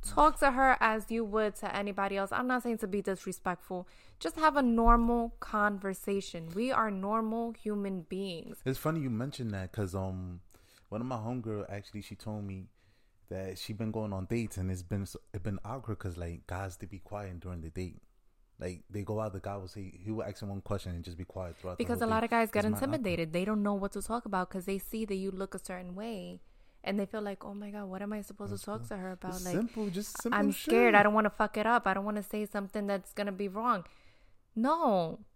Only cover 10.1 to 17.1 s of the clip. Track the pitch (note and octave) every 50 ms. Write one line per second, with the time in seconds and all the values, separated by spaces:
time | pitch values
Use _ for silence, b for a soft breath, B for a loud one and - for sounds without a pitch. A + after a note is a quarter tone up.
10.1 | F#2 F#2 F#2 F2+ F2 F2 - - b b b b b b b b G2+ G#2+ A#2+ C3
11.1 | C3 A2+ G#2 A#2 B2+ B2+ A2+ A2+ G#2+ G#2 G2 - G2 G2+ G2+ - - G#2+ F#2+ -
12.1 | G#2+ - - A2 G#2+ G#2+ G2+ G2 F#2+ F#2+ F#2 - _ _ _ _ _ _ _ _
13.1 | _ _ _ - F#2 F#2 F#2+ F#2+ F#2 - - - A2 G2 A2+ A2 G#2+ A2+ A2 G#2
14.1 | G2+ F#2+ F#2 F2+ A#2+ A#2+ A#2 G#2+ - G2 F#2 F#2 F#2 F2+ F2 F2 A2 G2 G2 F2+
15.1 | - - - - - G2+ E2+ A2 G2 - - G2+ A#2+ C3+ A2 A#2 G#2+ - - G2+
16.1 | E2+ F2 E2+ E2+ E2+ E2+ - - F#2 F2+ G2 F#2+ F2 - - F#2 G2 F#2 - -